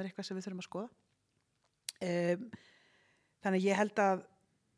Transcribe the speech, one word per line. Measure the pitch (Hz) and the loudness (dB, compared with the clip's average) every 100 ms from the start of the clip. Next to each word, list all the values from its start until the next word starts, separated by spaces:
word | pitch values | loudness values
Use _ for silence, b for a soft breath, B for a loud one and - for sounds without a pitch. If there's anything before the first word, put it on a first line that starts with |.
er | 190 | -4
eitthvað | - 190 | -8 -8
sem | 190 | -8
við | |
þurfum | 190 185 | -8 -10
að | - | -10
skoða. | 175 233 - _ _ _ _ _ _ _ _ - - | -10 -10 -14 _ _ _ _ _ _ _ _ -12 -6
Em, | 185 175 175 175 233 B B B B B B B B B | -2 0 2 0 -4 B B B B B B B B B
þannig | 202 190 | 0 2
að | 190 | 4
ég | 196 | 2
held | 208 214 | 2 4
að | 196 185 - _ _ _ _ | 4 2 -2 _ _ _ _